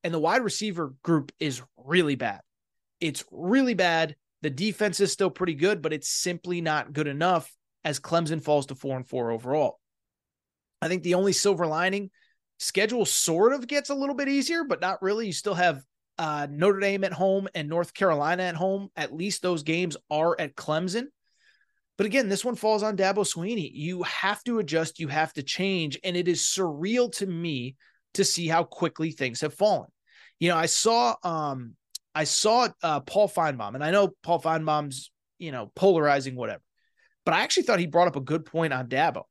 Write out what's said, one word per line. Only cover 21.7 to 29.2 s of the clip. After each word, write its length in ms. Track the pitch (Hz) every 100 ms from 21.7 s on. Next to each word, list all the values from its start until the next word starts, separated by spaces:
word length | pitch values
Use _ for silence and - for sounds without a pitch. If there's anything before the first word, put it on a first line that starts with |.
| _ _ -
But 80 | 202
again, 220 | 262 220
this 160 | 196
one 120 | 247 226
falls 280 | 214 214
on 140 | 208 196
Dabo 220 | 190 202
Swinney. 500 | 196 170 180 233 147
You 320 | - 156 180
have 400 | 180 - 190 202
to 160 | - 233
adjust. 400 | 165 160 160 -
You 80 | 156
have 240 | 151 160
to 100 | -
change. 540 | 135 - 190 185 156 131
And 140 | 190 175
it 100 | 180
is 140 | 165
surreal 680 | - - 180 147 185 247 240
to 120 | - 196
me 500 | 170 170 135 123 135 _ _ _ -
to 100 | 185
see 220 | - 165
how 180 | 165 165
quickly 460 | - 170 - 165
things 280 | 156